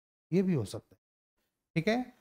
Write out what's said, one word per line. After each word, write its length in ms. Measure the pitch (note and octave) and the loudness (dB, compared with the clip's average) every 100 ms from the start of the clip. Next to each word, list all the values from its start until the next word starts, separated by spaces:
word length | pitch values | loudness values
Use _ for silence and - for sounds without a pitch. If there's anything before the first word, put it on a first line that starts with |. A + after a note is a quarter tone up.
| _ _ - | _ _ -2
ये 100 | F3 | 0
भी 120 | F#3+ | 2
हो 100 | D3 | 0
सकता 300 | G2 G#2+ - | -2 -8 -14
है, 60 | _ _ _ _ _ _ _ _ E3+ | _ _ _ _ _ _ _ _ -2
ठीक 120 | G#3+ | 0
है। 260 | A#3+ B3 - | 0 -2 -14